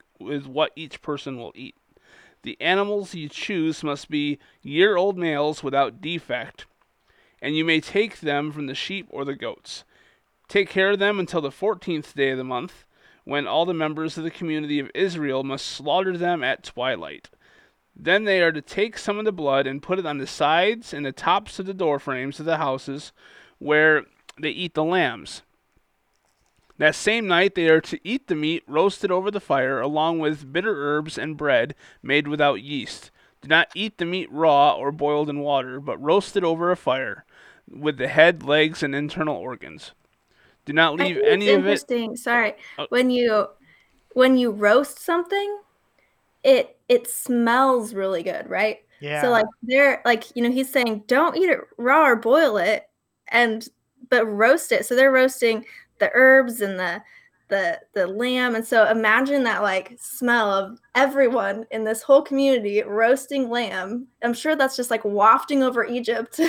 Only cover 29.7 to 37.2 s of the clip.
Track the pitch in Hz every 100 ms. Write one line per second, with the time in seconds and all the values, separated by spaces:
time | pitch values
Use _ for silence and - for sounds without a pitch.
29.7 | 135 131 151 160 165 156 151 135 151 208
30.7 | 170 143 147 151 - 147 151 147 127 123
31.7 | - - _ - 143 147 147 147 110 135
32.7 | 143 98 - - _ _ _ 135 160 -
33.7 | 175 214 - 170 185 165 143 160 143 147
34.7 | 80 139 151 147 147 147 147 143 139 127
35.7 | 131 120 117 143 190 190 202 175 165 175
36.7 | 180 - 131 123 -